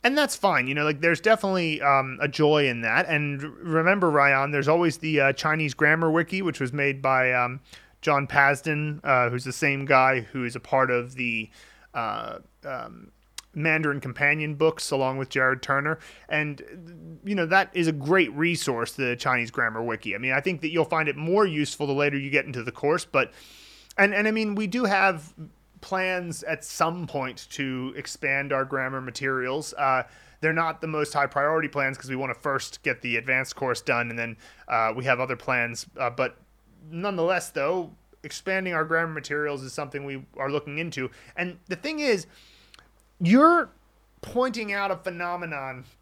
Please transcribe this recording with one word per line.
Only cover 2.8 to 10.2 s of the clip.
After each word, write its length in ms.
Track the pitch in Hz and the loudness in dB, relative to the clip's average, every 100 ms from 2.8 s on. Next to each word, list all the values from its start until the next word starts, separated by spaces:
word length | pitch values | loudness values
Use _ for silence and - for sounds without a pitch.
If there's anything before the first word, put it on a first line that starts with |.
that. 240 | 113 117 170 | 0 2 2
And 340 | 156 147 143 | 0 0 -4
r-, 60 | 147 | -8
remember, 600 | - 175 160 165 202 180 | -10 -2 2 4 4 4
Ryan, 420 | 147 139 135 139 | 6 6 4 2
there's 180 | 147 135 | 0 2
always 300 | 160 170 - | 4 4 0
the, 200 | 156 151 | 0 2
uh, 140 | 135 | 2
Chinese 400 | 135 160 156 151 | 2 0 0 -2
Grammar 360 | - 147 160 165 | 2 4 4 4
Wiki, 320 | 156 165 190 | 2 0 -2
which 200 | 190 - | -4 -2
was 100 | 131 | -4
made 300 | 143 139 135 | 0 -2 0
by, 320 | 135 131 127 | 0 2 4
um, 260 | 127 123 131 _ - - _ | 2 0 -4 _ -20 -20 _
John 260 | - 143 139 | 0 0 2
Pasden, 760 | 143 139 139 - 151 151 147 | 4 4 4 -2 -2 -2 -4
uh, 260 | - 131 123 | 2 4 4
who's 140 | 123 | 0
the 80 | 131 | -6
same 320 | 127 151 139 | -2 0 0
guy 380 | 135 135 131 131 | 4 6 6 2